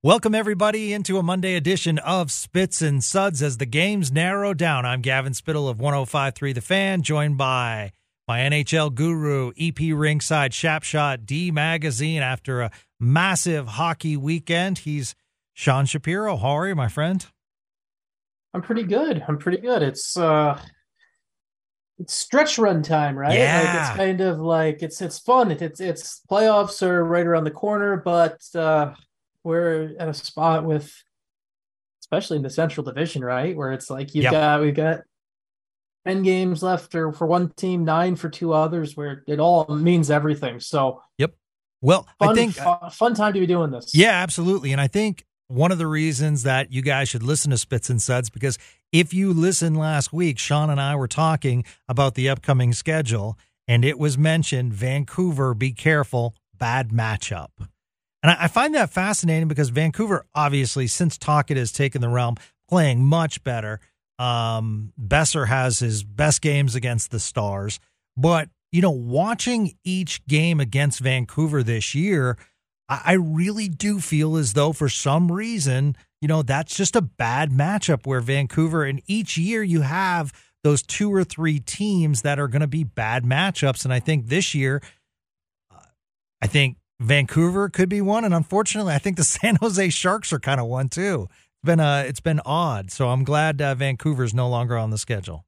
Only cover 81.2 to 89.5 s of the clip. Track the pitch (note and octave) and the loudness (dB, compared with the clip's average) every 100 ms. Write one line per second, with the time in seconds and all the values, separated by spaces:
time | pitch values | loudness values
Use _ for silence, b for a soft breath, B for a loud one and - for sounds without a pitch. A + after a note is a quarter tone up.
81.2 | F3 - D#3+ D3 - - G#3 F#3+ D#3 C3+ | 0 -2 0 0 -4 -4 0 2 2 2
82.2 | D3 C#3+ C#3+ C3+ D3+ D3+ C#3 - A2 B2 | 0 -2 0 0 0 -2 -4 -4 -2 0
83.2 | B2 C3+ F#3+ F3+ C#3 B2+ C3 B2+ - D#3 | 2 2 0 0 0 0 -2 -2 0 -2
84.2 | A2+ D#3+ F#3 D3+ C3+ C#3 B B _ _ | 0 -2 0 -2 -2 -2 B B _ _
85.2 | _ _ _ _ _ - _ _ _ _ | _ _ _ _ _ -20 _ _ _ _
86.2 | _ _ A2 D3 C3+ A#2+ _ _ A#2 C#3+ | _ _ 0 2 2 -2 _ _ 2 2
87.2 | C3+ D#3+ E3+ F#3 G3+ - F#3 G3+ G3 G#3+ | 2 2 2 2 -2 0 0 2 0 0
88.2 | A3 E3+ D3+ G3 G#3 G#3 G3 C#3+ G3+ F3+ | 2 0 0 0 0 -2 -2 0 -2 -2
89.2 | D3+ - A3+ | -2 0 2